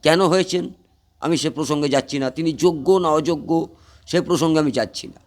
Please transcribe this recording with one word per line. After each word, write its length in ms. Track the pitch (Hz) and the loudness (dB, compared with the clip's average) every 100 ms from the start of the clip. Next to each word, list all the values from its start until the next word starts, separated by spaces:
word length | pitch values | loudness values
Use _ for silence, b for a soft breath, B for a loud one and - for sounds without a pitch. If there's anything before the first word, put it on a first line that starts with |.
কেন 240 | 151 170 190 | 2 4 4
হয়েছেন 460 | 185 175 180 180 - _ _ _ _ | 2 0 -4 -6 -12 _ _ _ _
আমি 160 | - 165 | -2 -2
সে 140 | 147 | -2
প্রসঙ্গে 380 | 143 151 147 147 | -4 -4 -2 0
যাচ্ছি 300 | 139 135 143 | 0 -2 -4
না, 120 | 135 | -4
তিনি 220 | 135 165 | -4 -4
যোগ্য 400 | 147 175 160 135 | 2 2 2 2
না 160 | 190 175 | 2 4
অযোগ্য 600 | 156 160 165 113 165 160 b b b - | 0 0 -4 0 -2 -2 b b b -4
সে 140 | 175 | -2
প্রসঙ্গে 400 | 170 170 165 156 | 0 0 2 2
আমি 100 | 151 | 2
যাচ্ছি 360 | 127 110 - - | 0 -4 -6 -14
না। 140 | - | -18